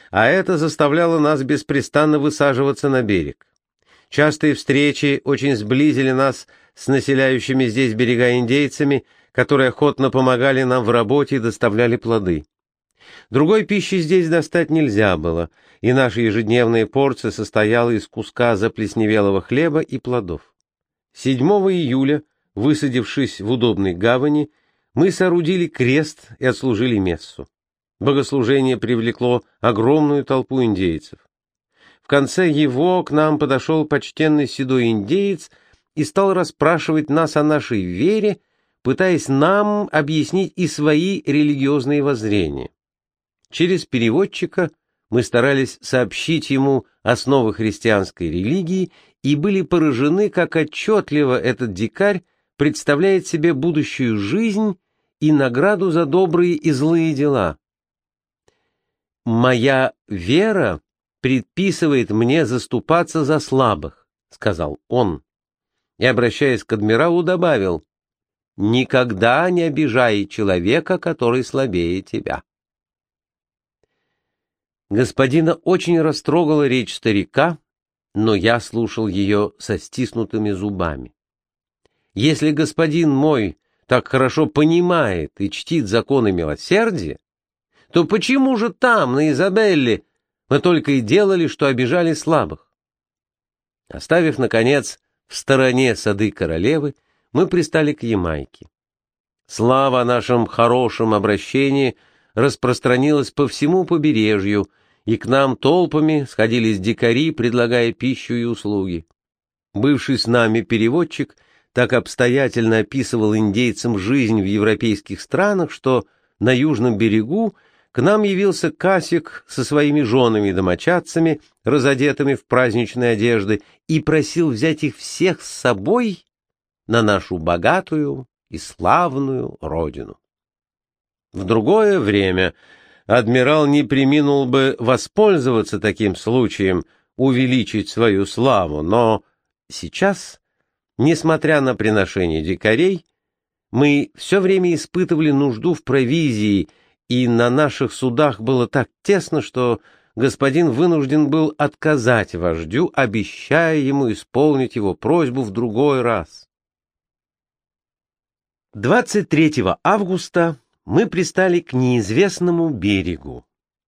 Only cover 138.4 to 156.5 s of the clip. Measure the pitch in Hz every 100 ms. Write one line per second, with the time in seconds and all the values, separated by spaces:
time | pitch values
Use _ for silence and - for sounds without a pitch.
138.4 | 131 107 85 76 80 117 113 107 _ _
139.4 | _ _ _ - 85 - 196 190 - -
140.4 | _ _ _ _ _ - 139 160 160 156
141.4 | 147 151 131 117 110 107 92 98 87 80
142.4 | 78 90 107 117 185 180 _ _ _ _
143.4 | _ _ - 113 147 143 - - - 196
144.4 | 185 190 180 160 - 180 180 160 156 139
145.4 | 143 110 160 160 - 135 123 165 151 107
146.4 | 104 98 - _ _ _ - 123 123 117
147.4 | 120 131 147 - 127 - 131 120 147 107
148.4 | 113 131 120 139 117 _ - 196 - 151
149.4 | - 127 123 110 _ _ _ 113 131 -
150.4 | 139 147 165 120 175 160 135 151 147 156
151.4 | 151 - 147 - 156 147 113 117 92 85
152.4 | 87 82 80 120 180 - 127 107 98 -
153.4 | - 151 165 156 135 139 123 98 - 123
154.4 | 151 135 123 117 98 87 113 170 135 131
155.4 | 110 101 117 107 147 135 120 107 80 -
156.4 | _